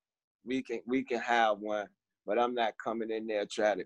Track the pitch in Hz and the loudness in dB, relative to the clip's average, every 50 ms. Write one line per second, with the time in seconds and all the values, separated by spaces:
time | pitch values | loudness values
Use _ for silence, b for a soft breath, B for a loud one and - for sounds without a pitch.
0 | _ _ _ _ _ _ _ _ - 107 127 135 127 - 120 107 - 110 127 135 | _ _ _ _ _ _ _ _ -8 -4 -4 -4 -4 -4 -6 -6 -4 0 0 0
1 | 127 - 123 113 113 120 120 117 113 110 107 98 104 107 107 104 101 98 _ _ | 0 0 -4 -2 0 2 4 4 6 4 4 0 -2 -4 -4 -4 -4 -6 _ _
2 | _ _ _ _ - 98 104 117 120 123 123 120 117 107 - - - 123 110 113 | _ _ _ _ -4 -2 2 2 2 2 2 0 0 0 -2 -4 -6 -4 -4 -4
3 | 113 110 110 110 110 110 107 104 104 101 - 113 107 107 101 92 - | -4 -4 -4 -4 -4 -2 -2 -2 -2 -4 -2 2 2 2 2 2 -2